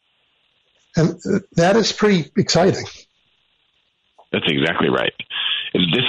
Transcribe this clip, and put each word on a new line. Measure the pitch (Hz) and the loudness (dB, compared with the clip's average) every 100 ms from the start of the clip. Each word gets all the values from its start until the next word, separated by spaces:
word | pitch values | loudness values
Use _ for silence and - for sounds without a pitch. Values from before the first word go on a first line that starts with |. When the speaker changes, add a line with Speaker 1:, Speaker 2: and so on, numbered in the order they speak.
| _ _ _ _ _ _ _ _ _ - | _ _ _ _ _ _ _ _ _ -2
Speaker 1:
And | 156 - - 196 - - | 0 -2 -4 -4 -2 0
that | 170 226 | 2 4
is | 196 | 0
pretty | - 214 185 139 - | 0 2 2 0 -2
exciting. | - 165 185 123 - - - _ _ _ _ _ _ _ _ _ _ _ _ | 0 2 2 0 -6 -16 -20 _ _ _ _ _ _ _ _ _ _ _ _
Speaker 2:
That's | 101 - | -4 -2
exactly | 71 80 87 80 | 0 0 0 0
right. | 64 57 - - - - - - | 0 -2 -6 -10 -8 -6 -6 -4
This | - 87 117 | -2 0 0